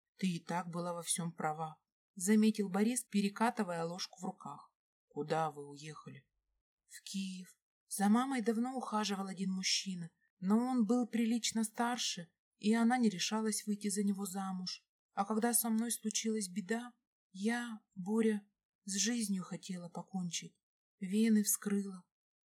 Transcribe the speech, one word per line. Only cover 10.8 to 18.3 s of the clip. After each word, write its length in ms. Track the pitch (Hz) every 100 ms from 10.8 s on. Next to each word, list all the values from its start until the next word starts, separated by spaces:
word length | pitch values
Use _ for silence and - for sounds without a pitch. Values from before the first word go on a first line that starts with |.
| 202
был 200 | 247 233
прилично 580 | 226 226 233 - 226
старше, 640 | 220 - 240 240 - - 170 _ _ _
и 160 | 196
она 240 | 226 233 254
не 100 | 226
решалась 580 | 175 - 220 220 214 -
выйти 220 | 202 208
за 140 | 190
него 240 | 202 196 196
замуж. 580 | 190 190 185 180 - _ _ _
А 100 | -
когда 300 | 202 220 240
со 160 | 233 233
мной 200 | 220 233
случилась 580 | 226 220 - 220 220 190
беда, 440 | 180 185 226 247 - _ _ _
я, 480 | 190 208 240 240 220 _
Боря, 480 | - 185 220 220